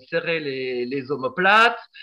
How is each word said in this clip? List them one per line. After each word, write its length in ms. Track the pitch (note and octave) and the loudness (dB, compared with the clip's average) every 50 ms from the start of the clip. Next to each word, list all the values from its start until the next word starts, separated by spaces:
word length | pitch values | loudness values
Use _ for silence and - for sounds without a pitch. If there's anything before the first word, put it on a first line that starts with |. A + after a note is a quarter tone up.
| - _ | -10 _
serrer 320 | E3 E3 - E3+ E3 D#3+ | -6 -4 -4 -2 -4 -4
les, 460 | D3+ C#3 C3+ C3+ C3 B2+ B2+ B2 B2 | -4 -6 -6 -6 -6 -4 -4 -4 -4
les 260 | B2 C#3 C#3+ B2+ B2 | -4 -4 -6 -6 -6
omoplates, 720 | D3 C#3+ C3 B2+ B2 F3 F#3 F#3+ G#3 A3 A3+ A#3+ A#3 - - - - - | -6 -4 -4 -4 -2 0 2 4 6 6 6 4 2 0 -8 -18 -20 -20